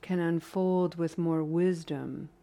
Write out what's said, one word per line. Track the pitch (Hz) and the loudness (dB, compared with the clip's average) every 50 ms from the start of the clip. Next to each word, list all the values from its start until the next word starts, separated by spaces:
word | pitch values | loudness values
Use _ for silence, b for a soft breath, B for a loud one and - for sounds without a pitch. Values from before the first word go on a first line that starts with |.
can | - - 185 180 | -4 -2 0 0
unfold | 170 165 170 165 - - - 190 185 185 185 185 180 175 170 | 2 2 0 0 -2 -4 -2 0 2 4 4 4 2 2 0
with | 170 165 160 160 | -2 -2 -2 0
more | - 170 165 160 160 156 | 0 0 2 2 0 0
wisdom. | 151 160 170 180 185 180 165 165 - 151 135 131 131 131 - - 147 - _ | 0 2 2 2 2 2 -2 -4 -6 -6 -6 -6 -6 -8 -8 -10 -12 -16 _